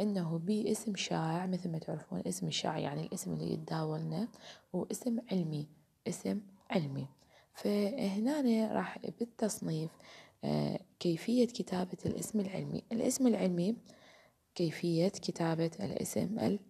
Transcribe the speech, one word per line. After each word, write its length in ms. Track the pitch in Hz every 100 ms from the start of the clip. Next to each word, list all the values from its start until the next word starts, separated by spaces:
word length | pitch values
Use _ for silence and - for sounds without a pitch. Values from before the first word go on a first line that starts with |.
إنه 380 | 208 190 165 165
بي 340 | 175 214 226
اسم 240 | 214 220 196
شائع، 500 | - 165 160 170 185
مثل 240 | 180 175
ما 80 | 160
تعرفون 440 | 165 160 - 180 -
اسم 200 | 180 165
الشائع 320 | 143 - 160
يعني 280 | 151 147 165
الاسم 260 | - 185
اللي 200 | 156 170
يتداولنا، 760 | - 156 160 156 156 160 160 240 - - - -
واسم 460 | 180 - - 247 233 -
علمي، 360 | 190 160 151 151 - _ _ -
اسم 320 | 170 190 202 - - -
علمي. 360 | 185 143 139 135 - - - _
فهنا 1160 | - 208 208 202 262 196 202 240 302 254 226 214
راح 260 | 196 185 -
بالتصنيف، 920 | - - 233 - 214 - 175 156 160 - - - - -
آه، 360 | 143 151 147 - - -
كيفية 460 | 175 165 - 247 240
كتابة 520 | - 180 185 185 180 -
الاسم 340 | - - 214
العلمي. 420 | 190 180 147 - -
الاسم 340 | 226 254 254 254
العلمي، 500 | 214 185 175 180 240 - - - - - _ _
كيفية 540 | - 165 - 170 165 185
كتابة 640 | - - - 165 165 165 -
الاسم 800 | - - - 208 180 220 - 202 -